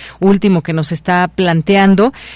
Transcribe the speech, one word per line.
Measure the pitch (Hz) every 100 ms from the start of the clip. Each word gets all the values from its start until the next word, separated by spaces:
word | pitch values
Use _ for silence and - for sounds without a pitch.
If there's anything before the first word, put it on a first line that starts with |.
| - -
último | 190 196 202 180
que | -
nos | 160 151
está | 165 - 180 180
planteando | - 180 165 160 196 196 190 233 - -